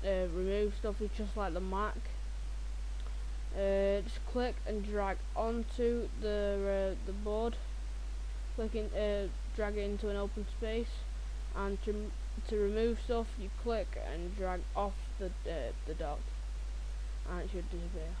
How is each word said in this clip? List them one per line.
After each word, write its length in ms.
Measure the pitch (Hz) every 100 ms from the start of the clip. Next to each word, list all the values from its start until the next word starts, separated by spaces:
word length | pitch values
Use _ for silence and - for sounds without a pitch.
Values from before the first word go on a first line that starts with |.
| 196
uh, 220 | 190 180 170
remove 400 | 185 202 208 202
stuff 260 | 220 196
is 80 | 208 -
just 180 | 208 214
like 200 | 190 208
the 40 |
Mac. 380 | 185 190 214 - - - - - - - - - - - - - - - - -
Uh, 460 | 196 196 196 202
just 220 | 202 - -
click 240 | 247 247 - -
and 180 | 214 202
drag 320 | 208 196 180 - -
onto 720 | 226 233 226 - 233 240 220 -
the, 720 | 214 208 202 202 196 196 190
uh, 20 | 185 202
the 40 |
board. 460 | 196 202 214 233 226 - - - - - - - - - -
Click 200 | 220 220
in, 160 | 214 226
uh, 320 | 208 202 196 - - -
drag 220 | 214 208
it 40 |
into 280 | 202 202 214
an 60 | 202
open 300 | 202 - 196
space, 540 | - 226 226 233 - - - - - - -
and 260 | 196 196
to, 280 | - 208 214 - - - -
to 100 | 214
remove 420 | 202 214 233 226
stuff, 320 | - 233 226 -
you 100 | 214 -
click 340 | 233 226 180 - -
and 240 | 147 175 196
drag 240 | 185 180 - -
off 180 | 202 196 - -
the, 140 | 185 - -
uh, 220 | 160 117 - -
the 80 | 156
dock, 260 | 156 147 - - - - - - - - - - -
and 140 | 180
it 80 | 143
should 200 | 185 170
disappear. 420 | 175 170 - 160 180